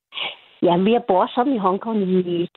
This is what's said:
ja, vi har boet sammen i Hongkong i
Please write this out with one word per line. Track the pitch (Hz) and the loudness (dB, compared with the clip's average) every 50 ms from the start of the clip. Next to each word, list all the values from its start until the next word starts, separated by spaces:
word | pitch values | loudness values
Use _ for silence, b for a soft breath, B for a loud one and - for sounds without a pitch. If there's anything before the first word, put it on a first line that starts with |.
| _ _ B B B B B B B B _ _ | _ _ B B B B B B B B _ _
ja, | - 175 175 | 0 2 2
vi | 180 190 220 233 | 2 2 2 2
har | 233 233 | 0 0
boet | - 185 180 214 - - | 0 2 2 0 0 0
sammen | 254 247 285 269 | -2 0 0 0
i | 208 | 0
Hongkong | 196 185 185 196 - 233 226 208 190 | 0 0 -2 -2 -4 -4 -2 -2 0
i | 180 185 185 180 175 170 170 175 - - | 2 0 0 0 0 -2 -4 -4 -6 -6